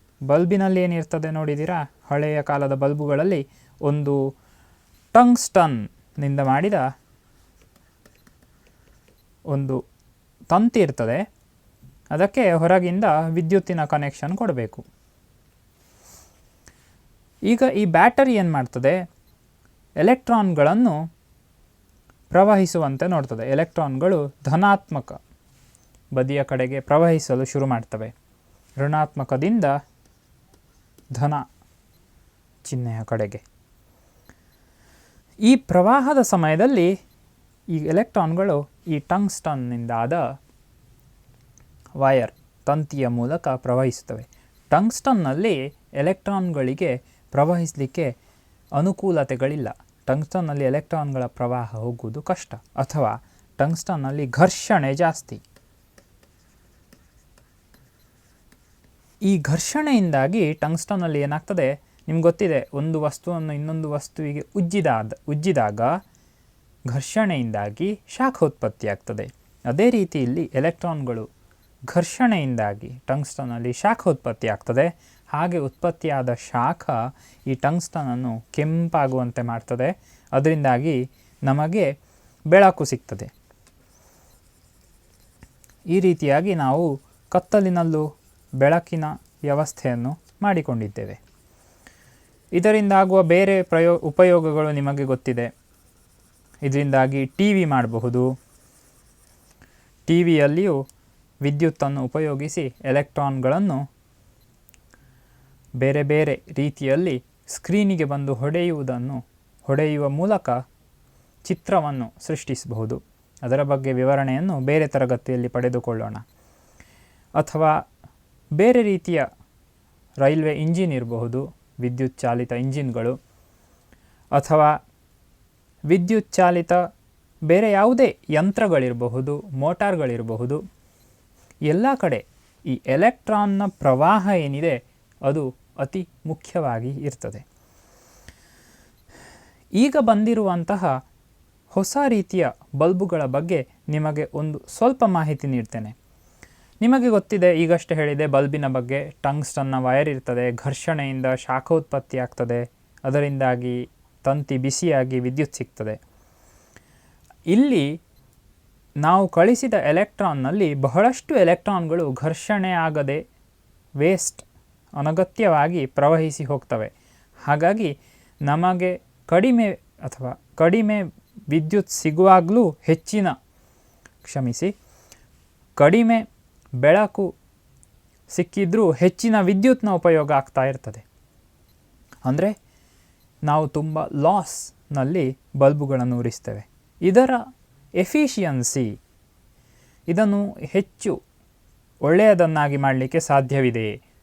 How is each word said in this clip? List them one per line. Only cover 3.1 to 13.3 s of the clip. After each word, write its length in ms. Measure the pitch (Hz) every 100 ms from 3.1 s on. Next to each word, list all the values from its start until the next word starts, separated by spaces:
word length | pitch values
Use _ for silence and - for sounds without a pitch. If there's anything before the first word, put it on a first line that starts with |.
| 143 180 175 139 _ _ _
ಒಂದು 540 | 147 147 143 139 135 135 _ _ _ _ _ _ _
ಟಂಗ್ಸ್ಟನ್ನಿಂದ 1300 | 226 240 240 - 190 160 120 104 - _ - 143 139
ಮಾಡಿದ 580 | 135 135 190 190 131 - _ _ _ _ _ _ _ _ _ _ _ _ _ _ _ _ _ _ _ _ _ _ _ _
ಒಂದು 400 | 165 139 135 127 - _ _ _ _ _ -
ತಂತಿ 320 | 175 233 233
ಇರ್ತದೆ, 520 | 160 131 113 135 214 _ _ _ _ _ - _ -
ಅದಕ್ಕೆ 420 | 151 196 262 208
ಹೊರಗಿಂದ 520 | 165 170 185 180 180 214 156 160